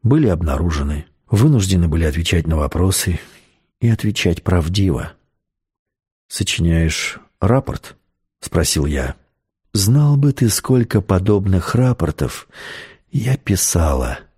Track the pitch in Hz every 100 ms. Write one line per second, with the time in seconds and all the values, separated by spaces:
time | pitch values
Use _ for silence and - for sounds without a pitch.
0 | 113 151 131 82 82 69 85 76 71 73
1 | - _ _ 104 143 135 95 92 85 80
2 | 80 78 80 87 80 78 71 - 92 95
3 | - 85 - - _ _ _ _ 117 110
4 | 107 98 92 85 - 90 78 92 98 65
5 | - - _ _ _ _ _ _ _ _
6 | _ _ _ - 95 - 85 82 80 -
7 | - - _ _ 95 127 - - - -
8 | _ _ _ _ - 82 82 80 71 71
9 | 65 - _ _ _ _ _ - 98 139
10 | 147 143 143 135 117 - - 127 117 107
11 | - 92 95 104 98 95 - 117 127 123
12 | 78 - 67 - - - - - - -
13 | _ 135 117 131 - 98 - 90 78 65
14 | 65 65 -